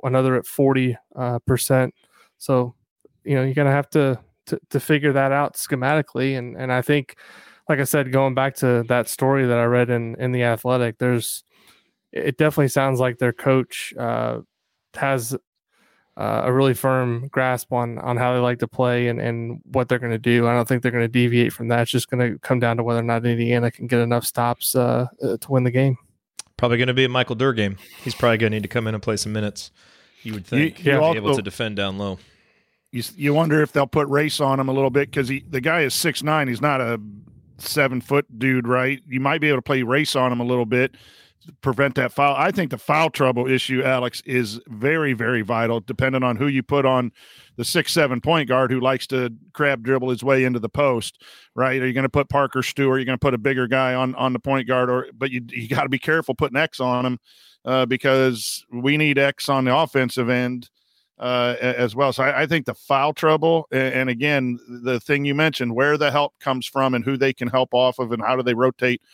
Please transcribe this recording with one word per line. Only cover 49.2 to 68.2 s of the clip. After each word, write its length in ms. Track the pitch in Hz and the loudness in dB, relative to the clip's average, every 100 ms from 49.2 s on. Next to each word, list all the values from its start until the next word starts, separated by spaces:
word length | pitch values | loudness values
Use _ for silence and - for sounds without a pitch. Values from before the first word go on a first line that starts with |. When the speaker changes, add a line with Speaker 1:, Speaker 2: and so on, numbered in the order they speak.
| 123 113 _ | -2 -6 _
Speaker 3:
crab 280 | - 143 131 | -2 0 0
dribble 280 | 113 131 127 | 0 0 0
his 120 | 117 | -2
way 220 | 123 131 | 2 2
into 140 | 127 123 | 2 0
the 100 | 107 | -4
post, 540 | - 143 120 - - - - _ | 0 0 0 -4 -12 -20 -20 _
right? 260 | - 131 131 | -2 -2 0
Are 60 | 127 | -2
you 80 | |
gonna 160 | 123 135 | 0 0
put 180 | 147 135 | 0 0
Parker 340 | 143 135 131 | 0 0 -2
Stewart? 380 | 120 - 139 131 | -4 0 0 2
You're 60 | 127 | 0
gonna 100 | 127 | -2
put 160 | 143 | 0
a 60 | 123 | 0
bigger 280 | 135 131 123 | 0 0 0
guy 260 | 131 131 | 0 0
on, 200 | 127 131 131 | 0 -2 -2
on 180 | 131 | -2
the 40 | 123 | -2
point 300 | 139 135 117 | -2 -2 0
guard, 220 | 127 123 | 0 2
or, 160 | 127 127 113 | 0 -4 -6
but 140 | 135 | -6
you, 100 | 127 117 | -6 -8
you 180 | 123 110 | -10 -4
gotta 220 | 135 139 | -2 0
be 100 | 131 | -2
careful 360 | - 160 - | 0 0 0
putting 240 | 123 143 127 | -2 -2 0
X 200 | 160 - | -2 -2
on 280 | 127 123 127 | -2 0 -2
him, 120 | 123 _ - - _ | -4 _ -20 -20 _
uh, 220 | 123 131 123 | -2 0 2
because 800 | 131 139 135 131 117 - - - | 0 2 4 2 0 -6 -10 -10
we 280 | 120 131 151 | -4 0 2
need 180 | 151 139 | 2 2
X 320 | 139 - - | 0 0 -2
on 160 | 135 | 0
the 100 | 127 | 2
offensive 540 | 135 160 135 127 - 117 | 2 2 0 0 0 0
end 400 | 123 123 127 123 _ _ _ _ - | 0 -2 -6 -12 _ _ _ _ -8
uh, 320 | 123 123 120 120 | -2 0 0 0
a-, 160 | 123 123 | -2 0
as 160 | 123 117 | 0 0
well. 160 | 139 | 0
So 100 | 123 | 2
I, 180 | 135 135 | 0 0
I 40 | 151 | 0
think 200 | 165 123 | -2 -2
the 80 | |
foul 400 | 107 - 139 147 | -6 0 0 0
trouble, 520 | - 160 156 160 165 151 | 2 2 4 4 0 0
a-, 40 | 131 131 127 | -2 0 0
and 140 | 131 | -2
again, 480 | 117 147 139 127 120 - 120 | 0 0 0 0 -4 -10 -8
the 180 | 120 123 | -4 -2
thing 240 | - 143 | 0 -2
you 100 | 143 | 0
mentioned, 400 | 139 156 - 123 | 0 0 0 -4
where 220 | 117 143 147 | -2 0 2
the 140 | 143 | 2
help 280 | 143 143 - | 0 -2 -4
comes 260 | 143 131 - | -4 -4 -4
from 260 | 139 135 | 0 0
and 100 | 127 | 0
who 120 | 110 135 | 0 0
they 160 | 135 | 0
can 160 | - 120 | 0 -2
help 240 | 131 127 | 0 0
off 260 | 123 127 123 | 2 2 0
of 140 | 120 | -4
and 80 | 117 | -2